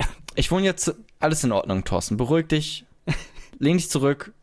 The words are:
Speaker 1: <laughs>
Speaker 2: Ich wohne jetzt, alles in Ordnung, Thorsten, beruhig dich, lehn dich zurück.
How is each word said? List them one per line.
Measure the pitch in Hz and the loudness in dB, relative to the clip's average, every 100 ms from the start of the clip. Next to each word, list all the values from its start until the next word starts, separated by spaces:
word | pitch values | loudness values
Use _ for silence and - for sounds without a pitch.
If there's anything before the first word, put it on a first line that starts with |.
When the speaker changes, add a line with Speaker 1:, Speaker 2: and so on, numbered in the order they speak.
Speaker 1:
<laughs> | - - - - | -4 -4 -8 -2
Speaker 2:
Ich | - | 0
wohne | 185 | 2
jetzt, | 190 180 170 - - - | 2 0 -4 -4 -10 -2
alles | 156 156 | 0 2
in | 123 | 0
Ordnung, | 98 - 95 | 0 0 -2
Thorsten, | - 87 - 110 | 0 -2 -2 -2
beruhig | 123 165 160 | 2 2 2
dich, | 156 156 - - _ - - - - - - | -2 -2 -10 -16 _ -6 -6 -6 -18 -16 0
lehn | 147 175 | 2 2
dich | - | 0
zurück. | 143 139 143 - - | 0 0 0 -6 -20